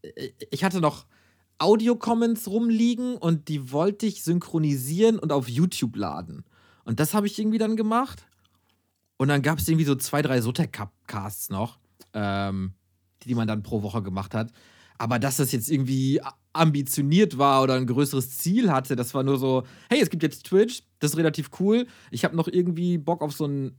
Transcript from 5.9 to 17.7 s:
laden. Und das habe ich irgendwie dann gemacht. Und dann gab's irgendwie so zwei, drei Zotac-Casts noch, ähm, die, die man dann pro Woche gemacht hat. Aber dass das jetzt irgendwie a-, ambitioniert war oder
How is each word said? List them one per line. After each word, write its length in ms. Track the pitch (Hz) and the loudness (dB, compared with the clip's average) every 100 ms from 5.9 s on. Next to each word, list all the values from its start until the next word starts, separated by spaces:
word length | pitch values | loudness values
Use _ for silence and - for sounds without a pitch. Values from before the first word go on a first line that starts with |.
| 101 | -4
laden. 480 | 95 73 85 78 - _ _ _ | -6 -6 -10 -14 -18 _ _ _
Und 160 | - 120 | -6 -2
das 120 | 156 | 0
habe 140 | 214 202 | 2 -2
ich 120 | 208 | -2
irgendwie 200 | 220 220 | 0 0
dann 180 | 220 220 | 0 0
gemacht. 500 | 214 233 262 - _ _ _ _ _ _ _ _ _ _ | 0 0 -2 -8 _ _ _ _ _ _ _ _ _ _
Und 100 | 135 | 2
dann 140 | 143 | 2
gab's 260 | 143 156 - | 2 0 2
irgendwie 160 | 160 | 2
so 120 | 147 135 | 2 0
zwei, 260 | - 143 | 0 0
drei 180 | 139 127 | 2 0
Zotac-Casts 1120 | 113 127 160 - 101 _ - 110 98 - - | 0 -2 -4 -4 -10 _ -10 -8 -8 -8 -8
noch, 280 | 98 113 - _ _ - | -6 -6 -8 _ _ -12
ähm, 580 | 110 101 98 98 95 95 - _ _ _ _ | -6 -2 -2 -2 -2 -6 -8 _ _ _ _
die, 60 | 123 | -4
die 60 | |
man 140 | 117 110 | -2 0
dann 140 | 107 | -2
pro 200 | 101 110 | -4 -4
Woche 200 | 101 110 | -4 -6
gemacht 300 | 98 92 95 | -6 -6 -4
hat. 200 | 110 113 _ _ _ _ _ | -6 -6 _ _ _ _ _
Aber 220 | 113 120 | -2 0
dass 180 | 139 127 | 0 0
das 160 | 135 | 0
jetzt 160 | 127 - | 0 0
irgendwie 540 | 147 127 131 135 151 | 0 0 0 2 0
a-, 100 | 139 - _ | -2 -16 _
ambitioniert 840 | 156 160 143 135 - 139 175 208 127 | 2 2 2 -2 -2 4 4 4 4
war 240 | 139 135 | 4 4
oder 120 | 131 | 4